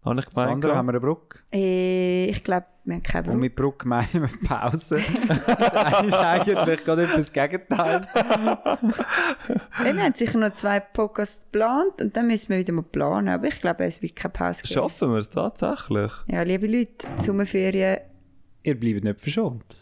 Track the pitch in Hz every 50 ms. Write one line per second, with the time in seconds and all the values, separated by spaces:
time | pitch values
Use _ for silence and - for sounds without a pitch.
0 | _ - 117 127 131 - - 123 123 131 127 139 147 151 147 135 123 123 120 123
1 | 123 143 165 170 - _ - - _ _ - 196 190 185 185 185 185 185 185 185
2 | 185 180 180 180 185 202 202 - - - 185 180 180 _ _ _ _ - 170 175
3 | - - - - - - 113 123 127 127 - - 131 139 135 - - 123 123 120
4 | 117 - - 170 151 123 - - - - 135 107 - 123 131 160 - - 165 151
5 | 214 - 160 - 254 202 147 131 - - 233 - 226 - - 214 208 151 196 202
6 | 196 208 185 190 190 165 175 180 185 202 196 185 175 165 160 151 - 160 160 165
7 | 175 165 165 156 151 - - 139 139 147 180 185 - _ 262 - 170 160 170 180
8 | 190 - - 240 226 240 233 214 220 226 - - - - - - 247 214 - -
9 | - - - - - 330 269 - - - - - - - - - 240 247 294 381
10 | 403 302 - - 233 226 - 226 220 208 208 - - 202 202 202 202 - _ -
11 | 214 208 - - 208 208 - - - - - 214 220 226 254 285 359 392 - -
12 | - 208 - 220 240 233 226 214 - - 196 185 185 185 175 165 170 - - -
13 | 143 143 170 208 202 190 - - - 294 285 - - 175 170 - 180 175 170 -
14 | - 170 _ - - - - - - 87 87 - - - - 131 - 330 - -
15 | - 135 113 110 107 - - - 170 220 - - - - - - - - 113 101
16 | 101 110 - - - - 180 175 170 175 185 190 208 214 220 247 233 - - -
17 | - - - - - - 196 196 202 196 - 196 185 190 190 190 190 190 190 -
18 | - - - - - - _ - - _ - - _ 156 143 117 113 117 110 101
19 | 101 104 104 - - 147 147 226 226 160 123 110 - _ - -